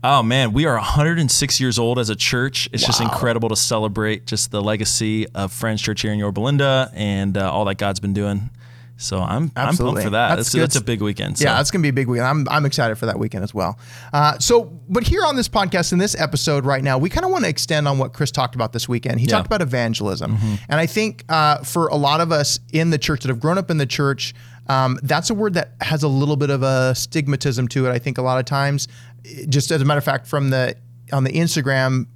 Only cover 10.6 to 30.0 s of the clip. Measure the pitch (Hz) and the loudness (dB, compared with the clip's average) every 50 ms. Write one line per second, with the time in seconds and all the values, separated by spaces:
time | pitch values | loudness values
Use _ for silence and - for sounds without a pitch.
10.6 | 165 156 - 139 104 123 117 101 104 104 101 - 101 95 98 - 147 139 113 123 | 2 2 0 -2 -2 -2 -2 0 -2 -2 -2 -4 -4 -4 -2 0 2 2 2 2
11.6 | 143 - - 190 156 147 127 135 131 117 123 120 123 131 139 151 139 - - 156 | 0 0 0 2 2 2 2 0 0 0 0 0 2 2 2 0 0 0 0 2
12.6 | 143 135 - - 127 113 110 110 - 113 98 101 107 110 - 98 90 104 - 104 | 0 0 0 0 0 0 0 -2 -2 -4 -2 -2 -4 -4 -4 -4 -6 -4 -4 -4
13.6 | 90 85 110 - - - - - - - - 147 147 151 147 - - - 240 233 | -4 -4 -4 -8 -14 -20 -20 -20 -12 -4 2 4 4 4 2 0 2 4 4 4
14.6 | 233 - - - - - 185 247 240 - 320 403 381 302 285 254 233 - - 214 | 4 0 -12 -16 -8 -2 -2 0 2 2 2 4 2 2 2 0 -2 0 0 0
15.6 | 196 180 - 180 170 - 185 175 190 208 - - 160 139 - 131 - 165 147 143 | 0 2 0 0 0 2 2 2 2 0 0 -2 -2 -2 -2 -2 0 0 0 2
16.6 | 123 139 139 131 135 139 131 131 143 196 - 330 359 370 381 359 226 - 147 - | 2 0 0 0 2 0 2 2 0 0 0 0 0 2 0 2 0 0 -2 -2
17.6 | - - 165 151 147 143 139 135 131 123 120 - 151 135 - 147 131 123 - 127 | -2 0 0 0 2 2 0 0 -2 -2 -2 -4 -4 -2 0 -2 -2 -2 0 -2
18.6 | 117 110 117 117 - - 123 117 - 131 123 117 123 - - - - - 220 202 | -2 -2 -2 -6 -4 -2 -4 -2 -2 -2 -2 0 2 2 2 2 2 0 0 0
19.6 | 175 131 127 123 117 113 113 - 104 101 95 - - - 110 107 107 110 104 101 | 0 0 0 0 0 0 -2 -2 -2 -4 -4 -4 -2 -2 0 0 0 0 -2 -4
20.6 | - - 143 156 165 165 - 214 220 220 - - - - 160 160 151 151 147 135 | -4 -2 0 2 2 2 0 0 -2 -2 -4 -8 -6 -2 2 4 4 4 2 2
21.6 | 131 - - 175 165 151 147 147 143 139 147 160 170 165 156 151 143 - - - | -2 -4 0 0 0 2 2 2 2 2 2 2 2 2 2 2 2 0 -2 -4
22.6 | - - - 160 165 170 160 143 - - 151 127 - 131 127 113 123 156 175 196 | -6 -2 0 2 2 2 2 0 0 -2 -2 -2 -2 -4 -2 0 0 0 0 0
23.6 | 180 - 165 151 139 123 - - 147 139 139 - - - - - - - - - | 0 0 0 0 0 -2 0 0 0 0 0 -2 -6 -10 -10 -14 -20 -20 -20 -14
24.6 | - - 135 131 131 127 127 - 143 131 151 151 170 - 226 202 220 214 175 170 | -4 0 2 2 2 2 0 -2 0 0 0 0 0 -2 -2 0 0 0 0 0
25.6 | - - - - - - 156 151 147 147 135 135 143 147 151 135 147 139 139 131 | -2 -4 -8 -8 -4 -2 0 0 2 2 2 2 2 2 2 0 2 0 0 0
26.6 | 131 135 135 127 127 131 123 - - - - 160 147 139 143 131 - 147 120 123 | 2 2 2 2 2 2 0 -2 -4 -4 -2 -2 0 0 -2 0 0 -2 0 0
27.6 | 127 120 - 143 127 127 123 120 120 139 123 127 127 127 127 127 127 - 143 139 | -2 0 0 0 0 2 0 0 -2 -4 -4 -2 0 0 0 0 0 0 0 0
28.6 | 139 143 143 139 - - - - - - - - - - 156 143 - 147 127 143 | 0 0 0 -2 -4 -8 -12 -20 -20 -20 -20 -20 -20 -18 -14 -10 -2 0 2 2
29.6 | 135 - 170 147 131 147 147 147 | 2 2 0 2 2 2 2 2